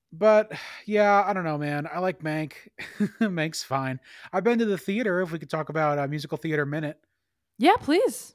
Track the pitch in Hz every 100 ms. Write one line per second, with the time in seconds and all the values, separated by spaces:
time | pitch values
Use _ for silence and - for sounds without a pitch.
0 | _ 160 208 214 214 - - - - 208
1 | 208 202 196 196 165 151 147 147 151 175
2 | 185 175 156 156 156 - - - - -
3 | 208 - 220 175 156 160 - 135 131 131
4 | - - - 185 190 233 226 190 - 202
5 | 233 180 180 165 151 160 151 156 151 147
6 | 139 151 151 156 165 151 143 151 151 -
7 | _ _ _ _ _ - 269 466 - 330
8 | 508 - -